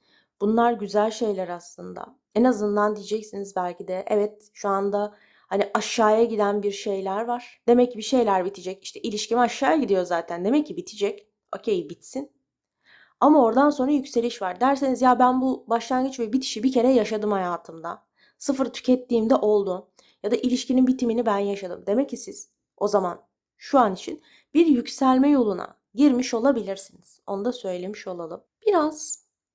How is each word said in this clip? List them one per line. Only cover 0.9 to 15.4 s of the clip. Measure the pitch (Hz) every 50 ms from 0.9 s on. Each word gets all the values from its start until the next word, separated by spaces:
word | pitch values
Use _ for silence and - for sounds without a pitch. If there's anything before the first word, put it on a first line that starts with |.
| - 208 208 220
şeyler | 220 - 240 214 202 185 185 170
aslında. | 175 175 - - - - 180 180 180 175 - - _ _ _ _ _
En | 214 240
azından | 254 247 202 208 208 202 208 208 214 214
diyeceksiniz | 208 196 - 208 220 214 - - 196 202 196 -
belki | 185 180 180 175 - 190 -
de, | 185 185 -
"Evet, | - 214 208 208 208 208 _ - _ _
şu | - - 202
anda | 196 196 196 202 196 202 208 208 208 _ _ _ _ _ _ _
hani | 190 202 202 202 -
aşağıya | 214 208 - - - 220 214 214 220 233
giden | 233 226 208 208 202 202 208 202
bir | 208 202
şeyler | - - 214 196 190 190 190 190 208 233
var. | 233 240 247 247 - - _ _ -
Demek | 240 240 247 247 247
ki | 214
bir | 214
şeyler | - - 254 233 214 196 185 180
bitecek. | 190 196 - 175 185 190 190 _
İşte | - - -
ilişkim | - 233 202 208 - - 226 240
aşağıya | 247 226 233 - 269 277 311
gidiyor | 320 254 196 202 185 180
zaten. | 175 175 165 170 - 170 170 180
Demek | 202 254 302 302
ki | - 180
bitecek. | - 180 - - 208 202 202 240 - _ _ _ _ _ _ -
Okey, | 196 - - 208 180 165 147
bitsin." | 170 _ - - - 254 294 - _ _ _ _ _ _ _ _ _ _ _ _ _ _ _ _ _ _
Ama | - 277 302 311 247
oradan | 226 226 254 277 294
sonra | 285 285 254 262
yükseliş | 302 285 262 - - 240 233 240 233 - 196
var. | 185 180 -
Derseniz, | 240 262 277 262 277 269 254 226 247
"Ya | 254 247 247
ben | 254 254 254 262